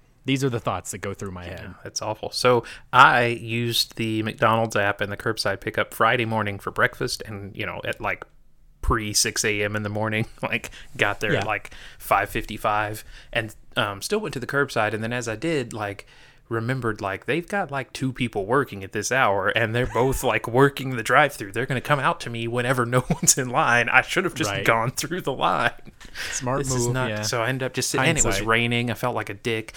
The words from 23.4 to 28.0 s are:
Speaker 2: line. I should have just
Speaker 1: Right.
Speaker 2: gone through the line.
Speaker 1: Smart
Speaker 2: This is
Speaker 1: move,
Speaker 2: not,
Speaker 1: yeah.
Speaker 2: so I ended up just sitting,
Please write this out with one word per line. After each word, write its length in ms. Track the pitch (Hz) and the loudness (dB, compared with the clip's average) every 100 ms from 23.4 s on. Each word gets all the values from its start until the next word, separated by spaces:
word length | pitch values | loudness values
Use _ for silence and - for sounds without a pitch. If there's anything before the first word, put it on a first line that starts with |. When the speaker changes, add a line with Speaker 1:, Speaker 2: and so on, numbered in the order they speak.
| 127 | 0
Speaker 2:
line. 400 | 127 147 120 113 | 2 4 4 6
I 120 | 127 | 4
should 220 | - - 185 | 4 0 -2
have 100 | - | -2
just 160 | 110 | -2
Speaker 1:
Right. 120 | 98 | 2
Speaker 2:
gone 280 | 104 113 117 | 2 4 2
through 300 | - 135 180 | -4 -6 -4
the 120 | - | -4
line. 380 | 127 160 165 117 - - - - - - | -2 0 2 0 -2 -16 -20 -18 -10 -8
Speaker 1:
Smart 280 | - 123 139 | -6 -2 -2
Speaker 2:
This 120 | 135 127 | 0 0
is 100 | 120 | 0
Speaker 1:
move, 80 | |
Speaker 2:
not, 160 | 127 127 | 0 -2
Speaker 1:
yeah. 120 | 107 | -2
Speaker 2:
so 180 | 107 123 | -2 -2
I 60 | 113 | -2
ended 160 | 131 131 | -2 -4
up 80 | |
just 160 | 131 - | -2 -2
sitting, 160 | 131 | 2